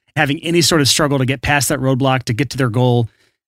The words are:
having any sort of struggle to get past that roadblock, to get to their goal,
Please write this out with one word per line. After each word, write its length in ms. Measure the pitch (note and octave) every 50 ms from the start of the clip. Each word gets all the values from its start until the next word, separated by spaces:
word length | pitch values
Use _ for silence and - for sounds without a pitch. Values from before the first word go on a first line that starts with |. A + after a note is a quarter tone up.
| _ _ _
having 280 | D#3+ D3+ C3+ C#3+ E3 -
any 180 | E3 E3+ F3
sort 180 | D#3+ - D#3+ D#3+
of 80 | C#3+
struggle 300 | B2 - - D#3+ C#3+ C#3+
to 80 | C3+ C3
get 160 | A#2+ C#3 C3+
past 280 | - D3 D3 C#3+ B2+ -
that 100 | D#3+ C3
roadblock, 440 | B2+ C3 C3+ B2 C3+ C3+ C3 B2+ -
to 100 | - A#2
get 180 | G#2+ C#3+ A#2+
to 60 | -
their 120 | C3 C3+ A#2+
goal, 400 | G#2 B2+ B2 B2+ A#2+ A#2+ A#2 - - _ _ _ _ _ _